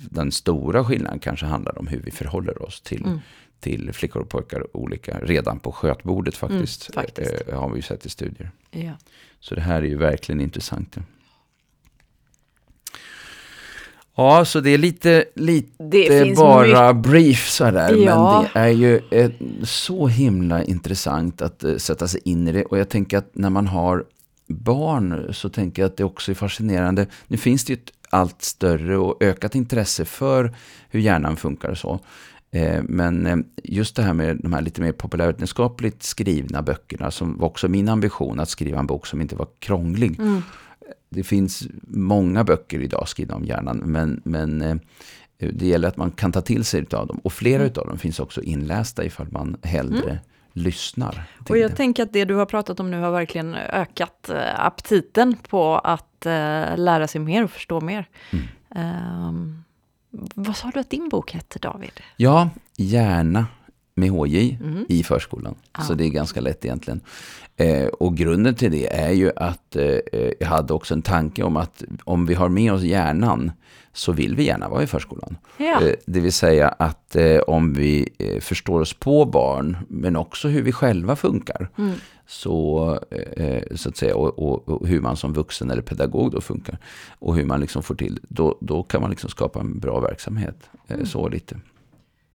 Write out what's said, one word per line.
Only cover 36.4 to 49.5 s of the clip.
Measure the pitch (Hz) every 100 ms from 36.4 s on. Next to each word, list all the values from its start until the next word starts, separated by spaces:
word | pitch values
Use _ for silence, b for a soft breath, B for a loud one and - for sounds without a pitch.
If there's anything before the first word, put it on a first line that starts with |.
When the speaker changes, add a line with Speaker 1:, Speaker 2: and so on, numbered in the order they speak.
| 67 69
Speaker 1:
böckerna, | 73 69 _ - -
som | - 85 -
var | 82
också | - 90
min | 98 101
ambition, | 110 104 - 65 57
att | 80
skriva | - 73 69
en | 71
bok | 71 -
som | 76
inte | 76 -
var | - _
krånglig. | - 98 85 95 113 80
Speaker 2:
Mm. | 214 196 170 B B B - - _
Speaker 1:
Det | 92
finns | 95 101 95 - - - -
många | 107 95 104 90 98
böcker | 101 - - -
idag | 65 - -
skrivna | - - -
om | -
hjärnan, | - - 58 -
men, | 80 80 65
men, | - 80 78 78
eh, | 78 80 - B B B B _
det | - 80 90
gäller | 85 85
att | -
man | 87
kan | - 98
ta | 92
till | 90 113 113
sig | 85
utav | 69 53 55
dem. | -
Och | -
flera | - 117 135
Speaker 2:
Mm. | 139
Speaker 1:
utav | - -
dem | -
finns | 82 80
också | 65 -
inlästa | - 76 73 95 107 - 82
ifall | - 73
man | - 73